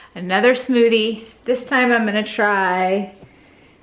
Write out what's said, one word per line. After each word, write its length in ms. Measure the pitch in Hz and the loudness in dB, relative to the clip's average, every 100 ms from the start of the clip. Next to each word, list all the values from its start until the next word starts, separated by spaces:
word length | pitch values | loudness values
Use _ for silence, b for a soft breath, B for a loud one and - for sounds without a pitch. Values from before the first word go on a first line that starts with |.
| B - | B -12
another 380 | 180 190 240 254 | -4 2 2 2
smoothie. 720 | - 247 233 226 220 214 - - - | 0 2 4 2 0 -4 -12 -12 -6
This 180 | 247 | -4
time 300 | 247 269 247 | -2 0 2
I'm 120 | 233 214 | 2 0
gonna 160 | 208 | -2
try 880 | 214 - 208 202 190 180 185 196 196 - B B B B B B | -4 -2 0 0 0 0 0 -2 -4 -12 B B B B B B